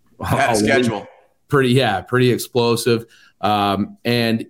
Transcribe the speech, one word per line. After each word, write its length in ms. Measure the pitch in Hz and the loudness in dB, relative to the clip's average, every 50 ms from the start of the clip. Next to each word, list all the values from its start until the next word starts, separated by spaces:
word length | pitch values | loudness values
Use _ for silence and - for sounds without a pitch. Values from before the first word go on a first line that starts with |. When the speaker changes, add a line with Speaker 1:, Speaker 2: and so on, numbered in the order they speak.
| _ _ _ | _ _ _
Speaker 1:
Ahead 220 | - - - - 127 | -14 -6 -4 -2 0
of 160 | 139 123 113 | 0 0 0
Speaker 2:
a 60 | 104 | 0
little 60 | 107 | 2
Speaker 1:
schedule. 400 | 117 135 127 123 113 104 98 - - - - _ _ _ _ _ _ | 2 2 2 0 0 -4 -6 -10 -14 -20 -20 _ _ _ _ _ _
Speaker 2:
pretty, 220 | 147 139 131 123 | 0 2 2 2
yeah, 280 | 120 135 123 107 98 90 | 2 2 2 0 -2 -4
pretty 320 | - - 123 127 127 123 | -4 -2 0 2 2 2
explosive. 760 | 110 - - - - 120 117 120 117 113 - 123 117 110 - - - - _ _ _ _ | 2 0 -4 -4 -2 0 0 2 0 0 0 0 0 0 -2 -8 -20 -20 _ _ _ _
Um, 560 | - 104 107 104 101 101 98 101 101 - - - - | -2 0 0 0 0 0 0 -2 -4 -6 -8 -6 -4
and 400 | 117 120 120 117 113 113 113 - | -2 -2 0 0 0 -2 -4 -6